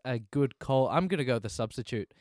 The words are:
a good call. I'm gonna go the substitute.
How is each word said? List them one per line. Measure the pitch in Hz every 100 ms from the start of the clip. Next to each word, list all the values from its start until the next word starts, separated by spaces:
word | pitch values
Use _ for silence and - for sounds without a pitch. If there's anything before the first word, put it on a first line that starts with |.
a | 131 120
good | 110 143 135 -
call. | - 131 131
I'm | 143 185
gonna | 180
go | 131 117
the | 110
substitute. | - 113 - - 113 - _